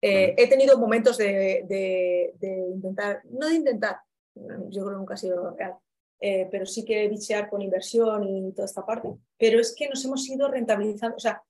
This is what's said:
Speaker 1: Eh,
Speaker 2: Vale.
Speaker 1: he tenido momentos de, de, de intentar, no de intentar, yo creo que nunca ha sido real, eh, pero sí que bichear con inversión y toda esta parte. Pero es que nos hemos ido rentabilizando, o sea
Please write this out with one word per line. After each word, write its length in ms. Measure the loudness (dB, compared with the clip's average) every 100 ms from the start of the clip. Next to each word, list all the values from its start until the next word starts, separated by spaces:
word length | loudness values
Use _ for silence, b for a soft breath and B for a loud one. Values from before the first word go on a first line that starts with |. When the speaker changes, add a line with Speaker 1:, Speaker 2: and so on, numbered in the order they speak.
Speaker 1:
Eh, 280 | 4 4 4
Speaker 2:
Vale. 20 | 6
Speaker 1:
he 120 | 6
tenido 300 | 8 8 8
momentos 380 | 6 4 4 2
de, 480 | 0 2 2 0 -2
de, 680 | -4 -2 0 0 2 0 -4
de 280 | -8 -4 -6
intentar, 480 | -6 -8 -4 -4 -6 -8
no 180 | -4 0
de 60 |
intentar, 420 | 2 2 0 -4 -6 _ _ _
yo 480 | -20 -16 -14 -10 -8
creo 80 | -8
que 60 | -8
nunca 180 | -10
ha 20 | -8
sido 400 | -4 -4 -6 -8
real, 200 | -10 -10 _ _ _ _
eh, 260 | -4 -2 -2
pero 160 | -4 -6
sí 180 | -8
que 240 | -2 0 0
bichear 400 | -2 -4 -4 -4
con 140 | -6
inversión 640 | -2 -4 -2 0 2 0
y 280 | -2 -4 -6
toda 140 | -6 -8
esta 180 | -8
parte. 240 | -8 -6 -8 -14 _ _
Pero 200 | 4 4
es 160 | 2
que 140 | -2 -6
nos 160 | -4
hemos 240 | -4 -4 -6
ido 220 | -2 -2
rentabilizando, 680 | -2 0 0 0 -2 -6 -4
o 40 |
sea 220 | -4 -4 _